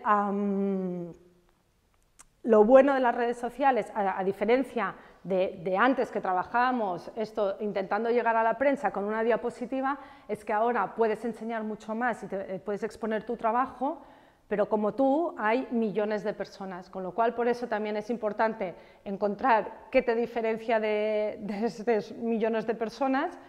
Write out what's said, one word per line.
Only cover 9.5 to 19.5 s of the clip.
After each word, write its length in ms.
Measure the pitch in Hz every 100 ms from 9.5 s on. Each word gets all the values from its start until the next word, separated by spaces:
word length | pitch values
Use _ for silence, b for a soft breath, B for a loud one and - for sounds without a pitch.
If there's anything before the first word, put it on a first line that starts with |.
| - 247 262 269 277 B B B
es 160 | 208
que 80 | -
ahora 420 | 214 233 240 185
puedes 300 | 202 226 214
enseñar 400 | 240 220 226 226
mucho 320 | 214 208 - 220
más 260 | 247 220
y 60 | 277
te, 260 | 196 190
eh, 40 | 190
puedes 240 | 196 202
exponer 400 | 220 - 214 214
tu 120 | 214 220
trabajo, 680 | 226 233 269 - 269 330 B B B B -
pero 220 | 202 202
como 260 | 214 208
tú 400 | 208 269 277 339 339
hay 300 | 214 240 262
millones 500 | 233 226 185 208 214
de 100 | 202
personas, 560 | - 190 - 190 185 185
con 140 | 190
lo 100 | 185
cual 220 | 180 233
por 140 | 240 240
eso 180 | 233 240
también 300 | 214 214 214
es 140 | 208
importante 640 | 233 214 208 220 220 185 - B B
encontrar 840 | - 196 208 202 269